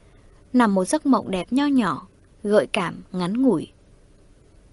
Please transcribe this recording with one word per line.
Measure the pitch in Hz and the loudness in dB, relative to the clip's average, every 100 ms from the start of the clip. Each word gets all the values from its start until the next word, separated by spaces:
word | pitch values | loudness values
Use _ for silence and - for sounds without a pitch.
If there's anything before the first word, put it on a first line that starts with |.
| _ _ _ _ _ | _ _ _ _ _
nằm | 247 226 190 | 2 2 2
một | 185 | 0
giấc | 311 285 | -2 2
mộng | 247 220 | 0 0
đẹp | 190 170 | -6 -4
nho | 254 294 | -2 0
nhỏ, | 269 190 131 - _ _ _ | 2 0 -4 -10 _ _ _
gợi | 208 208 - | 0 2 2
cảm, | 214 165 175 - | -2 -6 -8 -10
ngắn | 180 180 233 | -6 -4 0
ngủi. | 262 165 - _ _ _ _ _ _ _ _ _ _ | 0 0 -4 _ _ _ _ _ _ _ _ _ _